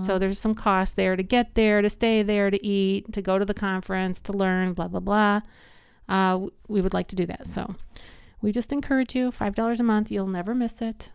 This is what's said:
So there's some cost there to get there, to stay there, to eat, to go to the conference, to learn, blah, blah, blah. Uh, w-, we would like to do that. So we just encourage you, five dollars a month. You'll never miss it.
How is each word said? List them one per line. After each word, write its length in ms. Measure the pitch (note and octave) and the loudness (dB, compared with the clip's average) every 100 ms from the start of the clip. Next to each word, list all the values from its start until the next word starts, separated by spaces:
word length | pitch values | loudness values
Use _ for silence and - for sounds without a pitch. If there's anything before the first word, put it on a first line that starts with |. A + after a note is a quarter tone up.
So 140 | F#3 F#3+ | 0 0
there's 200 | F#3+ G3+ | 0 0
some 160 | A3 G#3+ | -2 0
cost 400 | G#3+ F#3+ F#3+ - | 2 2 2 0
there 180 | F#3+ F#3 | 0 0
to 60 | |
get 320 | F#3 B3 G#3+ - | 2 0 2 2
there, 260 | A3 G#3 | 4 4
to 80 | G#3 | 2
stay 340 | - A#3 A3 | 2 2 2
there, 260 | G#3 G#3 G3+ | 2 2 2
to 160 | G3 G#3 | 0 0
eat, 460 | G3 F#3+ G3 - | 2 2 0 -4
to 80 | G#3 | -6
go 160 | F#3+ F#3+ | 0 0
to 80 | G3+ | 0
the 80 | |
conference, 680 | G3+ G3+ F#3+ F#3 F#3+ F#3 F#3 | -2 -2 -2 -2 -2 -2 -4
to 120 | - | -4
learn, 400 | G3 F#3+ F#3 F#3 | 0 2 2 0
blah, 140 | F3 F3 | -2 -4
blah, 100 | F3+ | -4
blah. 400 | F#3 G#3 G#3 G#3 - - - - - _ - | 0 2 4 2 -2 -14 -20 -20 -20 _ -2
Uh, 220 | F#3+ F#3+ | 2 2
w-, 200 | F#3 F#3+ - - | 2 -2 -10 -4
we 120 | G#3 | 0
would 120 | F3+ | 2
like 140 | F#3 F3+ | 0 -2
to 60 | F#3 | -2
do 100 | F3 | -4
that. 220 | F3 - | -6 -8
So 280 | - - F#3+ - - - - - - | -8 -8 -8 -14 -16 -20 -20 -20 -6
we 100 | G#3 | -2
just 220 | A3 - | -2 -2
encourage 420 | C#4+ - C4+ B3+ B3+ | -4 0 0 0 0
you, 160 | B3+ | -2
five 240 | - G#3 G3+ | -2 -2 0
dollars 240 | A3+ A#3 | 0 2
a 40 | |
month. 280 | A#3 G#3+ G#3+ | 2 2 2
You'll 160 | G3+ F#3+ | -2 -2
never 260 | F#3 F#3 | -4 -2
miss 280 | B3 A#3 - | -2 -2 -4
it. 280 | A3+ A3 - | -8 -8 -12